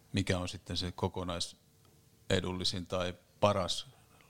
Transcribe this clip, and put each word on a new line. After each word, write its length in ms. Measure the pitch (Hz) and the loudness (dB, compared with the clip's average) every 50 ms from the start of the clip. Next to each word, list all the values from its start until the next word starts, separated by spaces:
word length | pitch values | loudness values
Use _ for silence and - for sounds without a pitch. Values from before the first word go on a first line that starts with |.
| - - - | -14 -2 0
mikä 260 | 101 95 - 92 90 | 0 2 2 2 0
on 100 | 90 90 | 0 -4
sitten 280 | - 87 - - 90 87 | -6 -10 -8 -6 -4 -4
se 140 | 92 90 | -4 -4
kokonaisedullisin 1900 | - - - 92 - 92 90 87 87 85 - - - - _ _ _ _ - - - - - - - - - - - 92 90 92 92 92 90 - - 95 87 - | -2 -2 -2 -2 -2 -4 -4 -4 -4 -4 -4 -6 -8 -12 _ _ _ _ -20 -20 -20 -20 -20 -20 -20 -20 0 2 2 2 2 0 -2 -2 -2 -2 -2 -2 -4 -2
tai 260 | - 92 90 90 92 - - _ _ - | -2 0 0 -2 -4 -6 -14 _ _ 2
paras, 480 | - 104 101 101 90 87 - - - - - - - - - - - - | 4 4 4 4 0 0 -2 -4 -6 -10 -16 -20 -20 -20 -20 -20 -20 -20